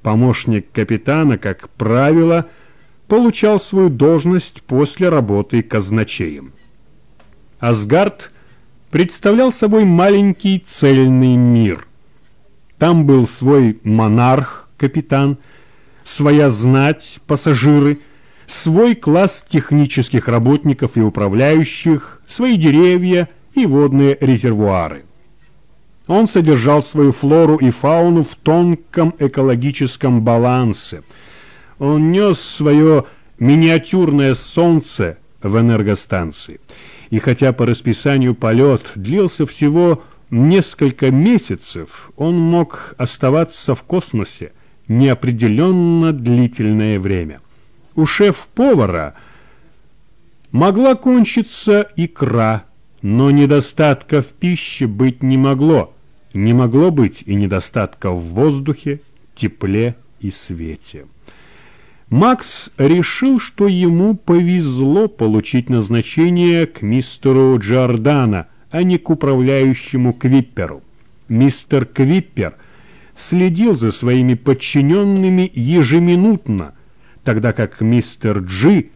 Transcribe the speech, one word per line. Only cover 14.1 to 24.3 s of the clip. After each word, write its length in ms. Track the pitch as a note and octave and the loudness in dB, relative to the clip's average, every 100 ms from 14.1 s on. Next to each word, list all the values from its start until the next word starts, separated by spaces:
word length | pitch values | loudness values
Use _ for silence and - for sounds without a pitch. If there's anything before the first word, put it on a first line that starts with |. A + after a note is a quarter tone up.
| A2 B2 C3+ C3 - - _ | 2 2 0 -2 -14 -20 _
капитан, 640 | C#3 D#3+ - C3+ C#3 C#3 - - - _ _ _ | -4 -4 -4 -2 -2 -4 -12 -20 -20 _ _ _
своя 460 | - - D3 D3 C#3+ | -20 -2 2 4 2
знать, 680 | G#2+ A#2+ C3+ C#3 D#3+ - - - | 2 2 2 2 -2 -10 -20 -6
пассажиры, 720 | D3 E3 C3 C#3 D3 C#3+ D3 - - - - - | -4 0 2 2 4 2 -2 -10 -20 -20 -20 -18
свой 480 | - E3 E3 A#3+ | -8 -2 2 2
класс 500 | A3+ - D#3+ F#3+ - - | 2 0 2 0 -4 -4
технических 800 | D#3 - D3 C#3 - B2 A#2+ - | -4 0 0 0 -2 -2 -2 0
работников 680 | A#2 A#2 D3 D3 C3+ B2 - | 0 2 0 0 -2 -2 0
и 40 | |
управляющих, 1200 | G#2+ - G#2 G2+ C#3 D#3+ D3+ - E3 D3+ - - - | -2 -2 -2 0 2 2 0 -4 -2 -2 -4 -20 -20
свои 280 | - B3+ G#3+ | -6 -2 2
деревья 720 | D#3 C#3+ F3+ F3+ F3+ F3+ E3+ - - | 2 4 4 2 0 0 -2 -10 -8
и 120 | - A3 | -2 0
водные 500 | C#3 C#3+ C#3 C#3 C#3 | 2 2 2 2 2
резервуары. 840 | C3 | 0